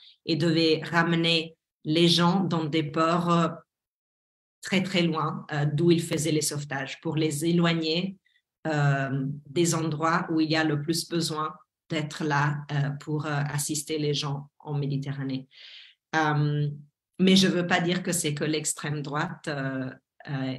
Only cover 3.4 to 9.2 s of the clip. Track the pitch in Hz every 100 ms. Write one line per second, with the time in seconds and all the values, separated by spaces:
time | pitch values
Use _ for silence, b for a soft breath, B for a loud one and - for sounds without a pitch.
3.4 | 165 - _ _ _ _ _ _ _ _
4.4 | _ _ - 190 180 180 175 156 151 -
5.4 | - 151 147 147 175 170 - 160 160 151
6.4 | 151 147 143 135 135 - 165 151 156 143
7.4 | 170 175 170 165 160 165 196 - _ _
8.4 | _ _ 156 151 143 139 135 135